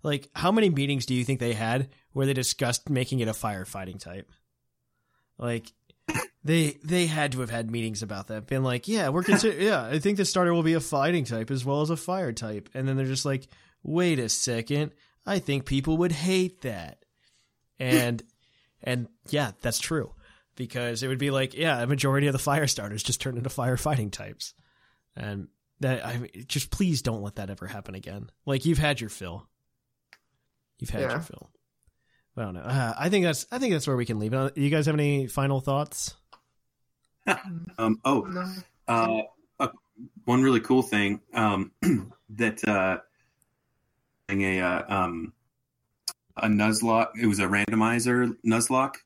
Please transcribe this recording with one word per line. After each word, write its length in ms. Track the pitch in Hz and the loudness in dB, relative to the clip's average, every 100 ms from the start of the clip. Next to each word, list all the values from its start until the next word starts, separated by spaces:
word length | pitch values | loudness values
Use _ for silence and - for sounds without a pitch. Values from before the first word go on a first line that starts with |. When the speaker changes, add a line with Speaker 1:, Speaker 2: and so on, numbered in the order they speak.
Speaker 1:
Like, 260 | 151 143 - - | -2 -4 -4 -2
how 160 | 175 | 2
many 180 | 220 208 | 4 4
meetings 340 | 143 139 139 | 4 0 0
do 100 | 120 127 | 0 0
you 80 | |
think 160 | 123 131 | 0 0
they 120 | 120 | 0
had 360 | 110 113 127 135 _ _ | -2 0 0 -2 _ _
where 140 | 135 135 | -2 0
they 60 | |
discussed 580 | 131 123 - 123 120 - | 0 -2 0 0 -2 -2
making 280 | 131 127 131 | -2 0 -2
it 80 | 113 | -2
a 80 | |
fire 300 | 107 113 98 | -2 -4 -6
fighting 340 | 92 98 92 98 | -8 -10 -12 -12
type? 320 | - 95 - _ _ _ _ _ _ _ _ _ _ - | -14 -14 -16 _ _ _ _ _ _ _ _ _ _ -8
Like, 360 | 120 117 - _ _ _ - 311 - _ | -4 -4 -8 _ _ _ -8 -6 -8 _
they, 320 | 147 165 151 - | 0 2 2 -2
they 240 | 151 180 170 | -2 0 2
had 240 | 156 147 | 0 -2
to 80 | 127 | -2
have 100 | 120 | -4
had 200 | 117 113 | -4 -4
meetings 320 | 117 113 107 | -4 -4 -6
about 240 | 107 101 98 | -8 -10 -8
that, 220 | 107 107 | -10 -4
been 160 | 135 | 0
like, 240 | 131 123 190 | 0 -2 0
"Yeah, 220 | 220 147 | 0 2
we're 120 | 156 | 0
consider-, 340 | 180 208 226 156 | 4 6 4 2
<laughs> 40 | |
yeah, 220 | 202 175 113 | 2 2 0
I 140 | 151 | 0
think 160 | 196 202 | 2 2
the 80 | |
starter 280 | 185 190 180 | 0 2 4
will 120 | 170 | 4
be 80 | 160 | 4
a 80 | 165 | 2
fighting 440 | - 147 143 175 | 2 2 2 2
type 280 | 120 113 113 | 0 -4 -2
as 120 | 135 | -2
well 180 | 127 143 | 0 0
as 80 | 151 | 0
a 60 | 165 | -2
fire 360 | - 190 160 | -2 -4 -2
type." 360 | 113 113 104 - | -4 -6 -8 -8
And 140 | 131 135 | -4 -2
then 80 | 135 | 0
they're 100 | 131 | 0
just 180 | 131 | -2
like, 220 | 143 135 135 - _ _ | -2 -4 -6 -20 _ _
"Wait 340 | - 160 180 147 | -2 2 2 2
a 100 | 113 | 0
second, 600 | - - 117 113 143 151 - _ _ | -2 0 -2 0 0 0 -6 _ _
I 140 | - 202 | -2 -2
think 260 | - 139 - | 0 -2 0
people 320 | 135 135 160 | 0 2 2
would 120 | 175 | 2
hate 520 | 147 175 185 185 - | 2 2 2 2 -2
that." 420 | 131 101 80 - _ _ _ _ _ _ _ _ | -8 -8 -12 -18 _ _ _ _ _ _ _ _
And, 420 | 127 123 120 117 - _ _ | 2 4 2 -4 -10 _ _
<laughs> 300 | _ _ _ | _ _ _
and 240 | - 123 117 _ - | -4 -4 -4 _ -4
yeah, 240 | - 117 92 | -2 -2 -2
that's 180 | 120 - | -4 -2
true. 340 | - 160 110 - - _ _ - | -2 -2 -4 -10 -20 _ _ -10
Because 480 | 123 127 120 113 | -8 -4 -4 -2
it 20 | 127 | -2
would 100 | 131 | 0
be 100 | 139 | 0
like, 240 | 135 131 | 0 -2
yeah, 260 | 131 160 131 | 0 0 2
a 60 | 120 | 0
majority 400 | 143 139 139 143 | 2 2 4 4
of 60 | |
the 60 | 135 | 2
fire 260 | - 143 139 | 2 2 2
starters 380 | - 104 107 | 0 -4 -4
just 160 | - - | -4 -2
turn 160 | 135 120 | -4 -4
into 100 | 127 | -4
fire 280 | - 123 123 | -2 0 0
fighting 340 | 151 135 104 | 0 0 -2
types. 420 | 95 101 - - _ _ _ _ _ _ | -6 -12 -12 -14 _ _ _ _ _ _
And 320 | - 107 101 - _ _ _ | -12 -8 -8 -10 _ _ _
that, 260 | 139 127 | -2 -2
I 140 | 117 120 | -4 -6
mean, 120 | 120 95 127 | -8 -14 -6
just 220 | 151 - | -6 -4
please 300 | - 190 139 | 0 0 2
don't 200 | 120 113 | -2 -4
let 140 | 101 104 | -6 -8
that 120 | 98 | -10
ever 160 | 95 90 | -10 -10
happen 260 | 101 98 | -12 -12
again. 340 | 95 - 101 113 _ | -12 -12 -12 -14 _
Like, 220 | - 135 160 | -4 0 2
you've 120 | 147 | 2
had 220 | 151 139 | 2 0
your 80 | 110 | -6
fill. 380 | - 90 85 - _ _ _ _ _ _ - _ _ _ _ _ _ | -10 -10 -12 -16 _ _ _ _ _ _ -20 _ _ _ _ _ _
You've 100 | - | -6
had 120 | - | -2
Speaker 2:
Yeah. 80 | 131 | -2
Speaker 1:
your 80 | 127 | -2
fill. 300 | 165 - - _ _ _ _ _ _ _ _ - | -8 -16 -20 _ _ _ _ _ _ _ _ -10
I 60 | |
don't 120 | 107 | -8
know. 60 | 90 | -8
Uh, 340 | 71 135 117 - | -4 -2 -2 -2
I 100 | 156 | 0
think 160 | 202 | 2
that's, 220 | 175 147 - | 2 0 -6
I 60 | 247 | -4
think 140 | 254 | 0
that's 140 | 165 147 | 0 0
where 100 | 131 | 0
we 80 | 120 | 0
can 120 | 110 | -2
leave 140 | 107 | 0
it. 40 | 131 | 0
Uh, 140 | 135 - | -2 0
you 120 | 143 | 2
guys 180 | 156 147 | 2 2
have 80 | 151 | 2
any 320 | 143 143 127 | 2 0 -2
final 320 | - 139 135 | -2 0 0
thoughts? 560 | 135 139 147 - - - | 0 -2 -2 -6 -10 -10
Speaker 3:
<laughs> 40 | _ - _ _ _ _ _ _ _ _ - 185 190 170 - - | _ -20 _ _ _ _ _ _ _ _ -2 -2 -4 -12 -10 -2
Um, 220 | 113 110 | 0 2
oh, 180 | 135 139 | 2 0
Speaker 2:
No. 300 | 185 180 185 190 - _ - | 0 -6 -8 -10 -16 _ -2
Speaker 3:
uh, 320 | 117 113 113 107 _ _ - | 0 2 0 -4 _ _ -4
uh, 80 | 131 - _ - 123 - | -4 -4 _ -20 -20 -8
one 180 | - 127 | 2 4
really 160 | 135 120 | 6 4
cool 220 | 110 131 | 6 4
thing, 380 | 127 107 101 104 _ | 4 2 2 0 _
um, 380 | - 107 98 98 _ | 0 2 2 -2 _
<clears throat> 300 | 180 123 95 - _ | 4 4 0 -16 _
that, 360 | 107 113 107 107 | 0 0 2 2
uh, 320 | 101 92 92 - _ _ _ _ _ _ _ _ _ _ _ - | 2 2 0 -6 _ _ _ _ _ _ _ _ _ _ _ -4
a, 320 | 98 98 92 | 0 2 2
uh, 220 | 90 87 - | 0 0 -2
um, 380 | 98 90 82 80 _ _ _ _ _ _ _ - - _ - | 0 0 -2 -10 _ _ _ _ _ _ _ -12 -12 _ -2
a 120 | 110 | 2
Nuzlocke. 600 | 104 107 104 113 113 - 110 | 4 4 2 4 4 2 2
It 60 | 117 | 2
was 120 | 101 | 2
a 80 | 92 | 2
randomizer 880 | 101 104 110 110 120 123 123 120 - | 2 2 2 2 2 2 2 2 0
Nuzlocke 520 | 113 113 117 131 135 - | 2 2 4 2 0 -4